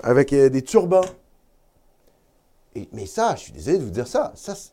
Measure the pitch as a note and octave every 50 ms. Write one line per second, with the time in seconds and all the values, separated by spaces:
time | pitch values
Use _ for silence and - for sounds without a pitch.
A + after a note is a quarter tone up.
0 | - A#2+ B2 C3 C#3+ - C#3 C#3 C3+ C3 C3 C3+ C3 - - A3 F3 E3+ F#3 F#3
1 | F#3 - - - _ _ _ _ _ _ _ _ _ _ _ _ _ _ _ _
2 | _ _ _ _ _ _ _ _ _ _ _ _ _ _ _ - - - - -
3 | - - - A3 A3+ A3 C#3+ - - - - D2 D#2 C3 F3+ F#3+ C3 G2+ E2+ A2+
4 | B2 - - C#4+ C4 - - - - - - - - -